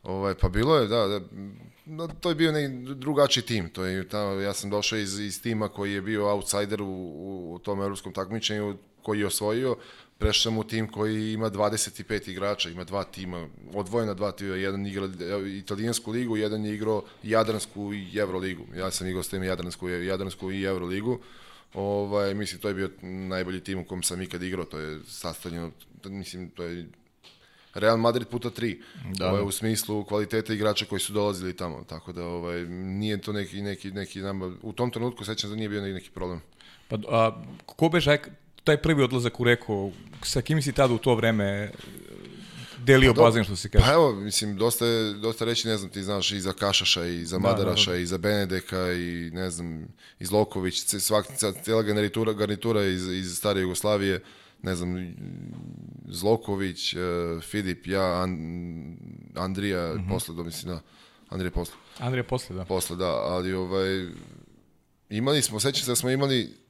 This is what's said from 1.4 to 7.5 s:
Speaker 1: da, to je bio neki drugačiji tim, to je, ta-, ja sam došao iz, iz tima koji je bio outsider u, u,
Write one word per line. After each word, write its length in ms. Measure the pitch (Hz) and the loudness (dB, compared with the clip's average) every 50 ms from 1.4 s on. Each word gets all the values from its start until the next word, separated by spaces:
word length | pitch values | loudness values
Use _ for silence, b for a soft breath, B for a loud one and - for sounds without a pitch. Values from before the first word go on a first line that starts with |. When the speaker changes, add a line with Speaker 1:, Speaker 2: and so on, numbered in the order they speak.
| 98 101 101 - - - _ _ _ | -14 -14 -14 -16 -20 -20 _ _ _
Speaker 1:
da, 220 | 151 156 156 165 160 | -14 -10 -8 -8 -8
to 180 | 151 - - 175 | -10 -2 0 0
je 60 | 165 | 2
bio 180 | 147 165 160 | 4 4 4
neki 420 | 151 151 143 139 131 123 123 131 139 | 4 2 0 0 -4 -6 -8 -8 -10
drugačiji 500 | 131 127 147 147 139 143 135 - 131 110 | -6 -2 2 6 6 6 6 6 2 2
tim, 240 | - 117 107 87 80 | 0 0 0 0 -2
to 160 | - 92 92 | -4 -2 -2
je, 200 | 92 92 95 90 | 0 0 -2 -4
ta-, 140 | - - 104 104 98 98 | -4 -2 -2 0 0 0
ja 180 | 95 98 101 | 0 -2 -2
sam 180 | 98 - 104 101 | -2 -4 -4 -2
došao 280 | 101 104 101 - 113 110 | 0 0 0 0 0 0
iz, 200 | 104 95 95 101 | -2 -2 -4 -4
iz 240 | 104 101 90 - | -4 -6 -6 -4
tima 260 | - 120 113 107 107 95 | -2 -2 0 0 -2 -2
koji 240 | - - 101 101 | -2 -4 -2 -2
je 100 | 101 101 | -2 -2
bio 260 | 92 104 110 104 101 101 | -2 0 0 2 4 4
outsider 540 | 104 101 95 - - 101 104 101 110 101 | 2 2 0 0 0 0 0 0 -2 -4
u, 40 | 104 | -4
u, 680 | 95 95 92 92 85 73 76 90 98 98 92 90 80 | -6 -6 -6 -8 -10 -10 -10 -10 -10 -8 -8 -8 -10